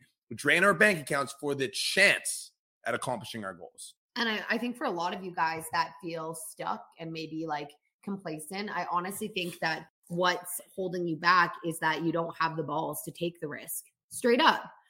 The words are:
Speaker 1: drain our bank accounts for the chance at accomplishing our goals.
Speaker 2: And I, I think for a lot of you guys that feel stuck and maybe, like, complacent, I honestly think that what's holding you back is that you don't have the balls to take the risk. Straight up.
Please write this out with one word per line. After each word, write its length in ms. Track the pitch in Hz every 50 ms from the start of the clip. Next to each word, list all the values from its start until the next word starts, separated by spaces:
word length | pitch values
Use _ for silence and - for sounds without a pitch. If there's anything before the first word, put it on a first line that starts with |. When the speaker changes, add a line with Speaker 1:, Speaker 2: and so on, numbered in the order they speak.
| - _ _ _ _ - 120
Speaker 1:
drain 320 | - - 143 151 170 185
our 80 | 202 190
bank 260 | 156 214 214 196 156
accounts 340 | 135 - 151 143 135 120 - -
for 160 | 147 143 139
the 140 | 131 135 -
chance 800 | - - - - - 190 196 185 120 92 - - - - - - _ _ _ _ _ _ _
at 80 | - 120
accomplishing 520 | 113 - 135 123 - 113 - - 113 101
our 80 | 95 90
goals. 420 | 90 82 - - - - - - _ _ _ -
Speaker 2:
And 100 | 226 233
I, 140 | 226 214 196 175 -
I 80 | 214
think 180 | 233 240 247 240
for 80 | - 311
a 80 | 247
lot 220 | 180 170 170 180 202
of 80 | 196 190
you 80 | 180 170
guys 300 | 180 165 160 165 160 160 -
that 220 | - 170 165 - - - 185
feel 320 | 170 165 160 160 160 165
stuck 500 | 165 - - - - 160 - 214 214 - - _ -
and 140 | 165 165 160
maybe, 320 | 160 160 156 160 156 165
like, 240 | 160 151 147 147 147 - _ _ _ _ _ _
complacent, 640 | 196 196 190 - 165 156 156 - - 190 196 214 196
I 160 | - 180 175 -
honestly 380 | 170 175 175 190 185 - 220 208
think 280 | - 202 170 180 170 -
that 280 | 170 160 160 160 - - _ _ _ -
what's 520 | 175 170 180 175 175 175 - - - - - - -
holding 320 | 196 190 180 180 180 175
you 80 | 170 160
back 400 | 151 175 175 185 180 170 170 - - -
is 140 | 170 156 -
that 240 | 165 156 156 156 165
you 80 | 165
don't 240 | 156 170 165 160 -
have 200 | - 165 160 156
the 60 | 160 151
balls 380 | 139 147 156 160 147 151 - -
to 80 | 165
take 280 | - - 170 170 170 -
the 80 | 160
risk. 380 | 147 147 - - - - - - _ _ _ _ _
Straight 320 | - - - 240 240 -
up. 220 | 320 247 - - - - - _ _